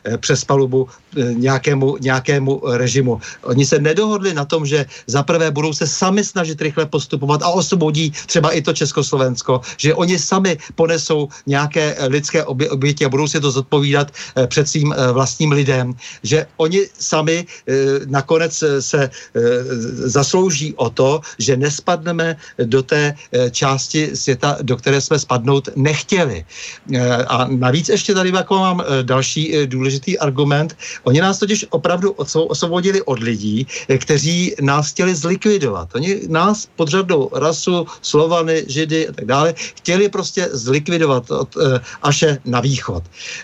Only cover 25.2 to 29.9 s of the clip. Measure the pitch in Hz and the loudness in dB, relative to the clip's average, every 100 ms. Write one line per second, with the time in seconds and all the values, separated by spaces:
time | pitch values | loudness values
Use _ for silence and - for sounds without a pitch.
25.2 | - 123 117 139 - - 139 151 - 196 | 0 -2 2 0 0 0 0 0 0 0
26.2 | 156 90 80 - - - - 127 123 120 | 2 -2 -10 -16 -18 -16 -4 0 2 2
27.2 | - 123 127 131 127 143 156 202 - 196 | 0 0 0 2 2 2 2 0 2 2
28.2 | 185 185 175 196 190 180 160 135 127 131 | 2 0 2 2 2 0 0 0 2 0
29.2 | 131 - 160 160 139 127 131 | 0 -2 0 0 0 0 -2